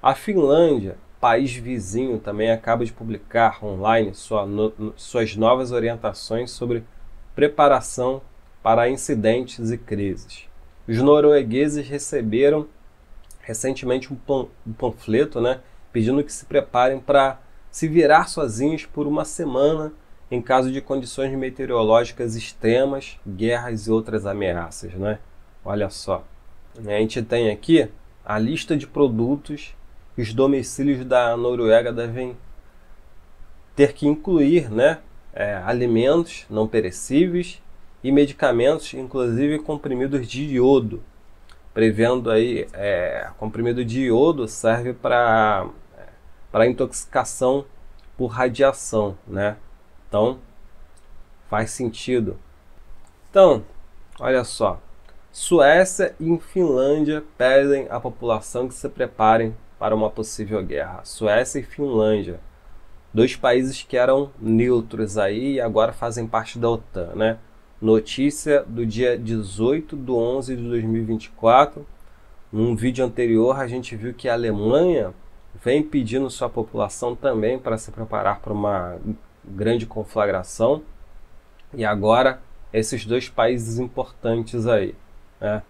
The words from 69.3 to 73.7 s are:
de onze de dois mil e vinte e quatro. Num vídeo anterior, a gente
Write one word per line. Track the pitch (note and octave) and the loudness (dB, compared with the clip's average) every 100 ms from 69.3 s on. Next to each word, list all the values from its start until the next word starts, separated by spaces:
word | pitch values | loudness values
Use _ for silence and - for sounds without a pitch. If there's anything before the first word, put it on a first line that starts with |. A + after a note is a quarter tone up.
| A2+ G2+ F#2+ A2+ D3+ D#3 D3 | -4 -4 -2 0 0 -4 -12
de | B2+ | -4
onze | B2 A#2 C3 B2+ B2+ | 0 0 -2 -6 -8
de | |
dois | A#2 A#2+ A2 | -4 -4 -2
mil | A2+ | -2
e | A2 | -2
vinte | A2+ - | -6 -8
e | |
quatro. | - A2+ B2 D3 - D3 - - - - - - | 0 4 6 4 -2 -18 -20 -20 -20 -20 -20 -10
Num | G#2+ A#2 | -2 0
vídeo | A2+ A#2+ B2 | 0 -2 -2
anterior, | B2+ A#2 A#2+ A2+ A#2+ C3+ | -4 -2 2 4 4 2
a | |
gente | B2+ | -2